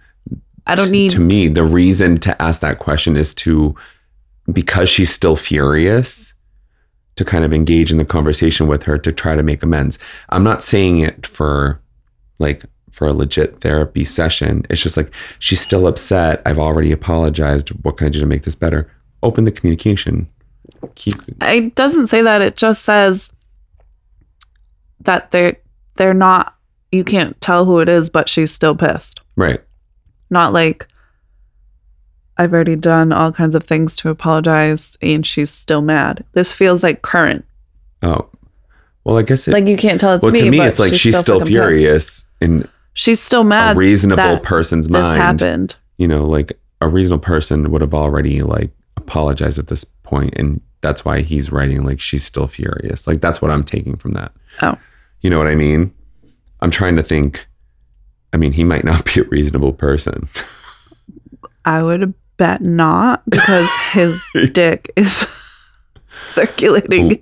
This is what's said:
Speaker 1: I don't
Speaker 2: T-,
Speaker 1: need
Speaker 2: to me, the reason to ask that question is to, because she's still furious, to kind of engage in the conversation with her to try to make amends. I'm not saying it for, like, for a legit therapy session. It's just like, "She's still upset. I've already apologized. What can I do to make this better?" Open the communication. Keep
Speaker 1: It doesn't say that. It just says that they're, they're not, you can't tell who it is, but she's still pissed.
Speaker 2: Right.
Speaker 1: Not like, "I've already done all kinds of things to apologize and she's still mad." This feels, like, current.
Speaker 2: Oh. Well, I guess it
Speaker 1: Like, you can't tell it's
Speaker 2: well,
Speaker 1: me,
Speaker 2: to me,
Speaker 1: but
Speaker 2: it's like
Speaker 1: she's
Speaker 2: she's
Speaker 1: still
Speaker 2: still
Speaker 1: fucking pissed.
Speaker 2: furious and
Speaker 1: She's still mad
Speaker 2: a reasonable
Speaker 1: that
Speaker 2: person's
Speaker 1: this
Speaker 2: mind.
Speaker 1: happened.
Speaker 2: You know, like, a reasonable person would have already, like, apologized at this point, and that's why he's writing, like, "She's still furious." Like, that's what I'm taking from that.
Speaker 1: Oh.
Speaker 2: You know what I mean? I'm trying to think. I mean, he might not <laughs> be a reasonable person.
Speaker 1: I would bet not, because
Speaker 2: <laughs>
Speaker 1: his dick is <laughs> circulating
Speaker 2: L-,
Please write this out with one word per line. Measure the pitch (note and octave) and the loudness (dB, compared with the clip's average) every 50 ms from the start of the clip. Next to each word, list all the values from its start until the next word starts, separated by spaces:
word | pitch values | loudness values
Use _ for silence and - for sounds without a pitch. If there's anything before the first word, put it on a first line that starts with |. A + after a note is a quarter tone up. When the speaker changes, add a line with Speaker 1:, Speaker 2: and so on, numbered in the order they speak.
| _ _ _ _ _ - - - - _ _ - _ | _ _ _ _ _ -14 -14 -14 -16 _ _ -12 _
Speaker 1:
I | - E3+ | -2 0
don't | F3+ G3 | 0 0
Speaker 2:
T-, | F#3+ G3 | 2 2
Speaker 1:
need | G3+ G3 F#3+ F3+ | 2 2 2 2
Speaker 2:
to | F#2+ | 2
me, | E2+ E2+ G2 G#2 F#2 | 2 4 4 4 2
the | D#2+ D2+ E2+ D#2+ | 2 2 2 2
reason | D#2+ E2 F2 F2 F#2 F#2+ F2+ G2 F2+ E2+ D#2+ | 2 4 4 4 4 4 4 4 2 2 2
to | - - - - D#2 | 0 -2 -2 -2 -2
ask | E2 D#2+ - - | -2 -2 -2 -2
that | D2+ - - | -4 -4 -4
question | - - D2+ D2+ - F2 D#2 | -4 -4 -2 -2 0 0 0
is | D2 D#2 - - | 0 0 -2 -4
to, | - - E2 D#2+ D#2 D2+ D2+ D2 - - - _ _ _ _ _ _ _ _ _ _ _ - E2 | -4 -2 0 0 2 0 0 -2 -6 -12 -20 _ _ _ _ _ _ _ _ _ _ _ -6 -4
because | F2+ E2+ - - F2+ F2 F#2 | -4 -4 -2 -2 0 0 2
she's | - - F#2 E2 - | 2 2 0 0 0
still | - - F2 D#2+ | 0 0 0 0
furious, | D2+ - - D#2 D2 C#2+ C#2 D2 D2+ E2 F#2 G#2+ A#2+ B2+ - - - - - - _ _ _ _ _ _ _ _ _ _ _ _ _ _ _ _ | 0 -2 -4 -2 0 0 2 2 2 2 2 2 0 0 -2 -6 -12 -14 -16 -18 _ _ _ _ _ _ _ _ _ _ _ _ _ _ _ _
to | - G2 | -6 -4
kind | - - E2+ E2 | -2 0 0 0
of | D2+ D#2 | 0 0
engage | D#2 D#2 D#2 E2+ E2 E2 D#2+ E2 | 0 2 2 2 2 2 2 2
in | D#2+ | 0
the | D#2 | 0
conversation | - - E2 D2+ D#2 D2+ - E2 D#2+ D#2 - D#2+ | 0 -2 0 0 0 0 0 0 0 0 0 0
with | D2+ D2 D2 - | 0 0 0 -2
her | - D2+ | -2 -4
to | D2 - D#2+ D#2 | -2 -2 -4 -6
try | - - E2 D#2+ | -4 -4 -2 0
to | D#2 D2+ | 0 0
make | D#2 D2 C#2+ - | 0 -2 -2 -2
amends. | D#2+ D#2+ D2 C#2 C#2 - - - - - - - - | -2 0 0 0 -2 -4 -8 -12 -20 -20 -20 -10 -4
I'm | - F2+ F#2+ | 0 0 2
not | A2 A2 - - | 2 2 0 -2
saying | - - G2+ G2 F#2 F2 E2 | 0 0 2 2 2 2 2
it | D#2+ D#2+ - - - | 0 0 -4 -6 -12
for, | - - - D#2 D2 C#2+ C#2+ C#2+ C#2+ D2 - - _ _ _ _ _ _ _ _ _ _ - | -16 -8 -4 -2 -2 0 0 0 -2 -2 -6 -10 _ _ _ _ _ _ _ _ _ _ -4
like, | D#2 D2 C#2+ - - - _ _ _ - - | -4 -4 -4 -6 -10 -16 _ _ _ -20 -8
for | - - D2 | -4 -2 -2
a | D2 | 0
legit | D2 D2 C#2 - D2+ D2+ - - - | 0 -2 -2 0 -2 -2 -2 -4 -6
therapy | - D#2+ D#2 D#2 D2+ D2+ - - D#2 | -4 -2 0 0 0 -2 -2 -4 -6
session. | - - - E2 E2 - - D2+ D2+ D2 D2 - - | -4 -4 -2 -2 -2 -2 -2 -2 -2 -2 -2 -4 -4
It's | - E2 | -4 -4
just | - D#2+ - | -4 -2 -2
like, | - D#2 - - - - - - - | -4 -4 -4 -8 -14 -20 -20 -18 -8
"She's | - - - - | -4 -4 -2 -2
still | - - - F#2+ F#2 | -2 -2 0 2 2
upset. | F2 E2 - - - G2+ F#2 E2+ D#2+ D#2 - - | 2 0 0 -2 -2 0 0 0 0 -2 -2 -2
I've | - D2+ D2+ | -4 -2 0
already | D#2 D#2+ D#2 D#2+ D#2 D#2 D#2 | 0 0 0 0 0 0 0
apologized. | D2+ - - E2 E2 D#2+ D#2 D2 D#2+ D2+ D2 C#2+ C#2+ C#2+ - - - - | -2 -2 -2 -2 0 0 0 0 0 0 0 0 0 -2 -4 -10 -8 -6
What | D#2+ D2+ - | -6 -4 -2
can | D#2+ | -2
I | D2+ | -2
do | C#2+ D2 | -2 -2
to | D2 | -2
make | D2 D2 D2 - | 0 -2 -2 -4
this | D#2+ D2+ | -6 -6
better?" | - - E2 D#2+ D2+ D#2 - _ _ _ _ _ _ - | -4 -4 -2 -2 -2 -4 -6 _ _ _ _ _ _ -2
Open | A#2 A2+ - A#2 | -2 0 0 0
the | A2 - | 0 -2
communication. | - - F2 E2 D#2+ - A2+ G2+ F#2+ - D#2+ D#2 D#2+ E2 - - _ _ _ _ _ _ - _ _ - - - | 0 0 -2 0 0 0 -2 -2 -2 -2 -4 -4 -4 -6 -8 -12 _ _ _ _ _ _ -20 _ _ -20 -20 -20
Keep | - - G#2 - - - - - - - | -8 -6 -4 -4 -4 -6 -14 -12 -6 -2
Speaker 1:
It | - G#3 A#3+ A3+ A3+ - | 0 0 0 0 -2 -2
doesn't | - C4 C#4 D#4+ E4 B3+ | 0 0 2 2 2 0
say | G#3+ - A3 A3+ | 2 2 2 4
that. | A3+ G#3+ G#3 | 4 2 2
It | G3 G3+ - | 0 0 0
just | - - A3 A3 - - | 0 0 0 0 0 0
says | - G#3+ G#3 G3+ G3 F#3 F#3+ - - - _ _ _ _ _ _ _ _ _ _ _ _ _ _ _ _ _ _ _ _ _ - _ _ _ _ _ _ _ _ _ _ _ | 0 2 4 4 2 2 0 -4 -10 -18 _ _ _ _ _ _ _ _ _ _ _ _ _ _ _ _ _ _ _ _ _ -20 _ _ _ _ _ _ _ _ _ _ _
that | - - F3+ F3+ - - | -2 0 0 0 -2 -2
they're, | - F3+ F3 F3 F3 - _ _ _ _ _ _ _ | 0 2 2 2 0 -2 _ _ _ _ _ _ _
they're | - F#3+ F#3+ F#3+ | 0 2 2 4
not, | F#3+ F#3+ F#3 F#3 F3+ - - - _ _ _ _ _ _ _ | 4 6 6 4 4 2 -2 -6 _ _ _ _ _ _ _
you | - F#3 F#3 | -2 -2 0
can't | - G#3 G3 D#3+ - - - - | 0 0 0 0 -2 -4 -6 -2
tell | - F3+ F3 F3+ | 0 2 4 4
who | F#3 F3+ E3+ | 4 4 4
it | E3 E3+ | 4 4
is, | F3 E3+ D#3+ E3 | 4 2 2 2
but | - D#3+ D3+ - | 0 -2 0 0
she's | - - D#3 D#3 - | 0 0 -2 -2 -2
still | - - D#3+ D3+ | 0 0 0 2
pissed. | E3 E3+ D3+ - - - - - - - _ _ | 2 0 -2 -2 -4 -8 -16 -20 -20 -20 _ _
Speaker 2:
Right. | - F#2+ E2 B1 - - _ _ _ _ _ _ _ _ _ _ _ _ _ | 0 0 0 0 -2 -6 _ _ _ _ _ _ _ _ _ _ _ _ _
Speaker 1:
Not | F#3 F3+ E3+ - - | 0 0 2 2 2
like, | F3 E3 D#3+ D#3+ - - - _ _ _ _ _ _ _ _ _ _ _ _ _ _ _ _ _ _ _ _ _ _ _ _ _ _ _ _ _ | 2 2 0 -2 -4 -10 -18 _ _ _ _ _ _ _ _ _ _ _ _ _ _ _ _ _ _ _ _ _ _ _ _ _ _ _ _ _
"I've | - F3 E3+ E3+ | -2 0 2 2
already | E3+ E3 E3 E3 | 2 2 2 0
done | D#3 - E3+ E3 E3 D#3+ D#3+ D#3+ | 0 2 2 4 4 4 2 2
all | - D#3+ D#3+ D#3+ | 2 0 0 0
kinds | - E3+ D#3+ D#3 | 0 0 0 0
of | D#3+ - | 0 -2
things | - D#3+ D#3 D#3+ D#3+ - | 0 -2 -2 0 -2 -4
to | - - E3 | -4 -4 -4
apologize | D#3+ - - E3 D#3+ D#3+ D#3 E3+ D#3+ D#3 D3+ D3+ D#3 D#3 - - - _ - | -4 -4 -2 0 0 0 2 2 2 2 2 0 0 -2 -6 -10 -12 _ -2
and | D#3+ D#3 D3+ D#3+ | -2 0 0 -2
she's | - - - D3 C#3+ | -2 -4 -4 -4 -4
still | - - - - B3 C#4+ D3+ | -6 -8 -4 -2 -2 0 0
mad." | D3+ D#3 D3+ C#3 D3+ - - - - _ | 0 0 0 0 -2 -4 -6 -10 -4 _
This | F#3 F3+ F3+ - | -2 -2 -2 0
feels, | - G3 F#3 F3+ F3 F#3 | 0 2 2 2 2 2
like, | F3 D3+ - - | 0 -2 -2 -4
current. | - - F3 E3 - D3+ C#3+ - - _ _ _ _ _ _ _ _ _ _ - | -2 0 0 2 0 0 -4 -8 -14 _ _ _ _ _ _ _ _ _ _ -2
Speaker 2:
Oh. | F2 D#2+ - - - - _ _ _ _ _ _ _ _ _ _ _ _ _ _ | -2 -2 -2 -4 -8 -14 _ _ _ _ _ _ _ _ _ _ _ _ _ _
Well, | - A2 A2+ | 0 0 2
I | A2 | 2
guess | - C3+ C3 - - | 2 0 0 0 0
it | G3 | 2
Speaker 1:
Like, | G#3 G3 | 2 2
you | G3 G#3 | 2 2
can't | F#3 - G#3+ F3+ F3+ | 2 2 0 2 2
tell | - G3 F#3 | 2 2 2
it's | F3+ - | 2 4
Speaker 2:
well, | A2+ A3+ | 4 4
Speaker 1:
me, | A#3+ A3 | 4 4
Speaker 2:
to | A#2 | 4
me, | C3 D3+ | 4 4
Speaker 1:
but | E3+ A#2+ | 4 2
Speaker 2:
it's | - - | 2 2
like | G#2+ F#2+ | 2 2
Speaker 1:
she's | F2+ F2 | 2 2
Speaker 2:
she's | - A#2 A2 - | 2 4 4 2
Speaker 1:
still | E3+ | 2
Speaker 2:
still | A#2+ G#2+ F#2 | 2 2 2
Speaker 1:
fucking | - - G#2 | 2 2 2
pissed. | A#2 A2+ | 2 4
Speaker 2:
furious | G2 D#2+ D#2 D2+ D2+ D2+ D#2 D#2 - - - - _ _ _ | 4 4 4 4 4 4 2 0 -2 -6 -10 -12 _ _ _
and | E2 E2+ E2 D#2 - - _ _ _ _ _ | 0 0 0 0 -2 -4 _ _ _ _ _
Speaker 1:
She's | - - - A#3 G#3+ | -2 0 2 2 0
still | - - - A#3+ A3+ | 0 0 2 2 2
mad | G#3 G#3 G#3+ A3+ A3 G#3 | 2 2 2 2 2 2
Speaker 2:
a | F#3 | 4
reasonable | - F#2+ G#2 G2 F#2 G2+ F#2+ | 4 4 4 4 4 2 2
Speaker 1:
that | E2+ - F2+ E2+ D#2+ - | 2 2 2 0 -2 -2
Speaker 2:
person's | - F#2 E2 E2 - E2+ E2 D#2 D#2+ | -2 0 0 0 0 -2 -2 0 0
Speaker 1:
this | F2 F2 | 0 2
Speaker 2:
mind. | F2 E2+ D#2+ D#2+ | 2 2 2 2
Speaker 1:
happened. | F2 - D#2 D#2 F2 F2+ D#2+ E2 - C#4+ - - _ _ _ - | 2 2 0 0 0 -2 -2 -2 -4 -6 -8 -14 _ _ _ -2
Speaker 2:
You | F2+ E2+ | 0 0
know, | D#2 D2 D2 | 0 0 0
like, | D#2 D#2 D2+ D2 - - - _ _ _ _ | 0 0 0 -2 -4 -8 -14 _ _ _ _
a | E2 D#2+ | -2 0
reasonable | D#2+ F#2+ F#2+ F2+ F2 D#2 - | 2 2 2 2 0 0 0
person | F2 E2 D#2 D2+ - D2+ D#2 D2+ D2+ | 0 0 0 0 0 0 0 0 0
would | D2+ D2+ D#2 | 0 0 0
have | D2 D2+ | 0 0
already, | D2+ D2+ D2+ D2 D2 C#2+ D2 C#2+ C#2+ C#2 | 0 0 0 0 0 0 0 0 -2 -2
like, | C#2+ D2 D2 - - - _ _ _ _ | -2 -2 -2 -4 -6 -8 _ _ _ _
apologized | - - - - D#2+ D2+ D2 C#2+ C#2+ D2+ D2 C#2+ C#2+ | -16 -14 -8 -4 -2 -2 -2 -2 -2 -2 -4 -4 -4
at | D2 - | -6 -6
this | D2+ D2 - | -8 -8 -8
point, | - _ _ _ - - C#2 C#2+ C2+ - | -12 _ _ _ -6 -4 -2 -2 -4 -4
and | - - D2 D2 - - _ _ _ | -4 -4 -4 -4 -6 -8 _ _ _
that's | - D#2 C#2+ - - | -4 -4 -4 -4 -4
why | D#2 D2 C#2+ D2+ | -4 -2 -2 -2
he's | D#2 D#2 D2 C2+ C#2 C#2+ | -2 -4 -4 -4 -4 -2
writing, | C#2+ C#2 C#2 C2+ C#2 C2+ | -2 -2 0 -2 -2 -2
like, | C#2 C#2 C#2 | -4 -4 -6
"She's | - - - C#2+ - | -6 -6 -6 -6 -6
still | - - C#2 C#2+ C#2+ | -8 -6 -6 -6 -6
furious." | - - - - - - - - - - - | -6 -8 -8 -8 -8 -8 -8 -8 -10 -8 -4
Like, | - D#2+ D2+ | -4 -4 -2
that's | - E2+ E2 - - | -2 -2 -2 -2 -2
what | D#2 | -2
I'm | D2+ D2 D2 | -2 -2 -2
taking | - - C#2 - C2+ C#2 | -4 -6 -6 -6 -6 -8
from | - - - - | -8 -8 -8 -8
that. | G1+ G1+ - - _ _ _ - - - | -8 -8 -12 -16 _ _ _ -10 -6 -4
Speaker 1:
Oh. | - - - _ _ _ _ _ _ _ _ | -4 -4 -6 _ _ _ _ _ _ _ _
Speaker 2:
You | - F#2+ | -2 0
know | F2 D#2+ | 2 2
what | D2+ | 2
I | D#2 D#2 | 2 2
mean? | D2+ D2+ D2 D2+ D#2 E2+ G2 - - - - - _ _ _ _ _ _ _ _ - | 2 2 2 2 0 0 -2 -4 -10 -20 -20 -20 _ _ _ _ _ _ _ _ -4
I'm | - E2+ | -4 -4
trying | E2 - G2+ F2+ F2 | -2 -2 -2 0 0
to | D#2+ D#2 | 0 0
think. | - D#2+ D2+ D2 D2 D2 - - - _ _ _ _ _ _ _ _ _ _ _ _ _ _ _ _ - | 0 0 0 0 -2 -4 -8 -14 -20 _ _ _ _ _ _ _ _ _ _ _ _ _ _ _ _ -4
I | D#2+ | -2
mean, | E2 C#2+ C#2 | 0 0 0
he | D#2 E2 | 0 0
might | F2 E2+ D2 - | 0 0 0 0
not | C#2+ E2 E2 - | 0 0 0 0
<laughs> | - - | -2 -2
be | B2 | -2
a | - | -2
reasonable | - B1+ C#2+ D2 D2 D2 C#2 C#2 C2+ C2+ | 0 -2 -2 -2 -2 -2 0 -2 -2 -2
person. | - - C#2+ C#2 D2 - - - - - - - - - - - - - - - _ _ _ - _ _ - - - - - - - - - _ _ - | -2 -2 -2 -2 -2 -2 -6 -8 -8 -10 -10 -12 -14 -16 -16 -20 -20 -20 -20 -20 _ _ _ -20 _ _ -20 -20 -20 -20 -20 -20 -20 -20 -20 _ _ -4
Speaker 1:
I | E3+ D#3+ D#3+ E3 | -2 -2 0 0
would | E3 E3+ F3+ G3 F#3 F#3+ - _ _ _ - | -2 -2 -2 -2 -4 -6 -8 _ _ _ -2
bet | F#3 E3+ F#3 - - | 0 0 0 -2 -2
not, | F3+ E3+ E3 E3 D#3 E3 F3 G#3 B3 B3 - - - | 0 2 2 2 2 2 2 2 0 0 -2 -2 -2
because | - - - - G3 F3+ E3+ E3 - - | 0 2 2 2 2 2 2 0 -2 -4
Speaker 2:
<laughs> | - - - | -6 -2 0
Speaker 1:
his | G3+ F3 E3+ D#3+ F3+ - - - G#3 E3 C3 - | 2 2 2 0 -4 -8 -6 -2 0 0 0 2
dick | - F3 E3 - - - - - | 0 0 0 0 -2 -6 -6 -2
is | - G#3 F#3+ - - A3 - - - - - - - _ _ _ | 0 0 0 0 -2 -4 -6 -8 -14 -20 -20 -20 -20 _ _ _
<laughs> | _ _ _ _ _ _ _ - - - | _ _ _ _ _ _ _ -20 -14 -10
circulating | - - - - A3 - - - - - G3+ G3+ - F#3+ F3+ F3 E3+ G#3+ | -4 -2 -2 -2 -2 -2 -2 0 2 2 2 0 0 0 2 2 2 2
Speaker 2:
L-, | - | 0